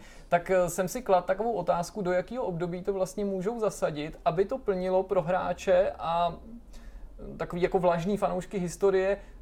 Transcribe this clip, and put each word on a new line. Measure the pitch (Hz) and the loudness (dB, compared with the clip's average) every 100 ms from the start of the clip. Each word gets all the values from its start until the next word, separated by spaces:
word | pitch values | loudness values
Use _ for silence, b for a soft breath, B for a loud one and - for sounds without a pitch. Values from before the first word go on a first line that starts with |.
| B B B | B B B
tak, | 170 170 | 0 4
e, | 185 175 | 2 2
jsem | - 185 | 0 -4
si | 254 | -2
kladl | 240 185 180 | 2 4 4
takovou | 190 233 | 0 0
otázku, | 208 170 170 170 214 | -2 0 0 -2 -4
do | 180 | -2
jakého | 180 180 240 254 | 0 -2 -4 -4
období | 165 175 180 | -4 -4 -4
to | 180 | -4
vlastně | 196 185 - 202 | -2 -2 -2 -2
můžou | 190 185 240 | -2 -2 0
zasadit, | 208 - 175 147 151 - 175 | -2 0 -2 -2 -6 -4 0
aby | 160 208 | 2 2
to | 262 | 0
plnilo | - 185 185 185 | -2 -2 2 2
pro | 185 190 | 2 2
hráče | 160 185 180 180 - 180 196 - | 2 0 0 -2 4 4 4 0
a | 160 170 175 165 220 233 - B B B B - - - | -2 2 0 -2 -12 -16 -16 B B B B -14 -12 -8
takový | - 175 | -6 0
jako | 175 190 | 2 4
vlažný | 180 170 170 202 | 4 2 2 0
fanoušky | 185 180 175 208 | 0 -2 -4 -4
historie | 175 - 196 190 190 196 B B | -4 2 4 4 2 0 B B